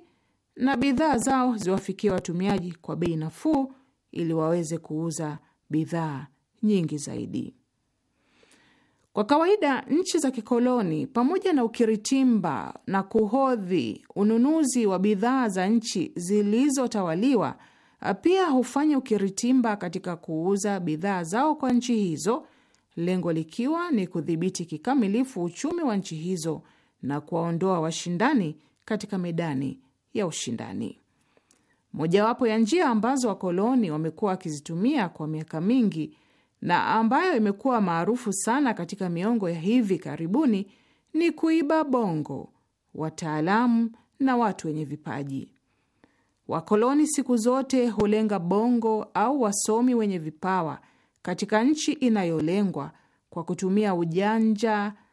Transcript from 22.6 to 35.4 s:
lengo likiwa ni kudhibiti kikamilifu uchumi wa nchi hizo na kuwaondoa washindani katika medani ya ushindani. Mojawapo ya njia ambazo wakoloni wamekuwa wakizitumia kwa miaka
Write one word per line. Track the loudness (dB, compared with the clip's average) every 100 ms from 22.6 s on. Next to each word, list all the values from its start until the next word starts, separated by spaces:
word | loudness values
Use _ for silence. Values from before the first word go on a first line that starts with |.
| _ _ _ -6
lengo | -2 0 -2
likiwa | -2 -4 -4 -2 -2 0
ni | 0 -2
kudhibiti | -4 -2 -2 -2 -4
kikamilifu | -8 -6 -2 2 2 0 -2 -4
uchumi | -6 -4 -6 -2
wa | -2 -2
nchi | -4 -8
hizo | -6 -4 -4 -6 -10 _ _ _
na | -6 -6
kuwaondoa | -4 -4 -2 -2 0 0
washindani | -2 -4 -4 0 2 2 0 -6 _ _
katika | -6 -6 -4 -6
medani | -4 -4 -2 -2 -4 -8 _ _ _
ya | -4 -4
ushindani. | -4 -8 -8 -8 -8 -10 -12 _ _ _ _ _ _ _ _ _
Mojawapo | -4 2 2 2 2 0
ya | 2
njia | 2 2 2
ambazo | 2 0 0 0
wakoloni | -2 -2 0 2 2 0
wamekuwa | -2 -4 -2 -2
wakizitumia | -2 -6 -8 -8 -2 0 0 -2
kwa | -6 -8
miaka | -6